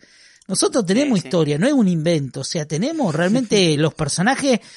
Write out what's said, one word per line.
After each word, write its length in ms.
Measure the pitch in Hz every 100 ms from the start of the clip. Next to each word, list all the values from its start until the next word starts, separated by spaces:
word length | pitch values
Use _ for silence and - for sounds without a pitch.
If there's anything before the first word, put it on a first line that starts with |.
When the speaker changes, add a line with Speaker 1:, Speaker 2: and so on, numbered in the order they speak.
| _ _ - _ -
Speaker 1:
Nosotros 380 | 185 415 277
Speaker 2:
Sí, 100 | 175
Speaker 1:
tenemos 260 | 214 294 196
Speaker 2:
sí. 60 | 131
Speaker 1:
historia, 320 | 180 147 143
no 80 | 247
es 60 |
un 160 | 285 190
invento. 520 | 165 160 160 135 139
O 40 |
sea, 220 | 131 175 151
tenemos 480 | 156 254 330 208
realmente 640 | 147 180 247 233 208 175 147
Speaker 2:
<laughs> 20 |
Speaker 1:
los 160 | 156
personajes 640 | - 147 - 208 269 277 240 -